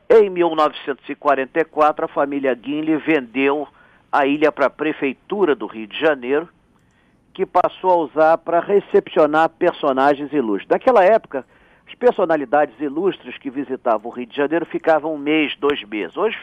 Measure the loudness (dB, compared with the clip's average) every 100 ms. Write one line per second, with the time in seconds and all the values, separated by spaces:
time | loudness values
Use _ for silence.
0 | _ 4 4 2 0 2 0 -2 -8 -10
1 | -10 -6 -2 0 -2 -4 -4 0 0 0
2 | -4 -4 -4 -2 -2 -4 -6 -6 -2 -2
3 | 0 -2 -2 -2 0 -2 -6 _ _ _
4 | _ 0 0 2 0 0 -2 -2 -6 -4
5 | -6 -6 _ -2 0 0 -4 -12 -12 -4
6 | -2 -2 -2 -4 -4 _ _ _ _ _
7 | _ _ _ -10 -2 0 0 -2 0 0
8 | 0 2 2 2 0 -2 0 -2 2 -2
9 | 0 2 2 2 0 0 -2 0 -2 2
10 | 2 2 -2 -4 -2 -4 -2 0 4 4
11 | 6 4 0 -10 -12 _ _ _ _ 0
12 | 0 2 0 0 0 0 0 -2 -6 -2
13 | -2 -4 -10 -14 -10 -10 -8 -6 -2 -2
14 | -4 -12 -10 -4 -2 -2 -4 -4 0 0
15 | 0 -6 -2 0 -2 -2 -4 -4 -6 -8
16 | -8 -4 -6 -6